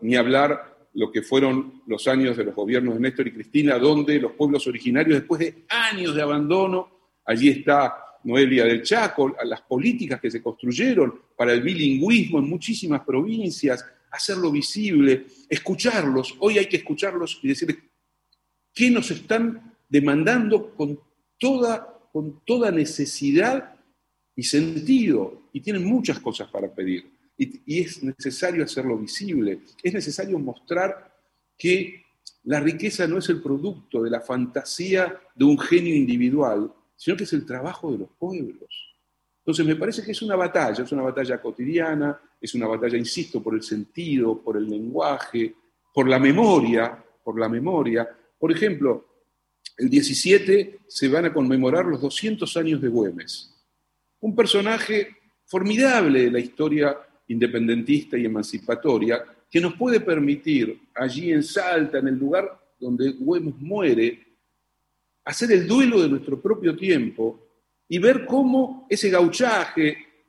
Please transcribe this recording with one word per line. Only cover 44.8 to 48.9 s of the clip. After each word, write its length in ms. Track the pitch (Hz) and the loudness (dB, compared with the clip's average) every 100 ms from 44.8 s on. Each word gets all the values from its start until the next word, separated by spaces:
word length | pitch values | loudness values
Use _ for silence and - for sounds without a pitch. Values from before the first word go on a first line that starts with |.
| 117 147 151 135 - 117 110 - _ _ _ | -6 -4 -2 -4 -6 -4 -4 -6 _ _ _
por 120 | - 131 | 0 2
la 120 | 127 | 4
memoria, 840 | 139 170 220 170 117 117 117 - _ _ | 4 6 6 6 4 2 0 -6 _ _
por 160 | 117 110 | -8 -4
la 80 | 113 | -2
memoria. 580 | 117 160 175 120 113 117 - _ _ | -2 0 0 0 0 -2 -8 _ _
Por 140 | 160 | -2
ejemplo, 720 | 160 208 151 135 | 2 0 2 0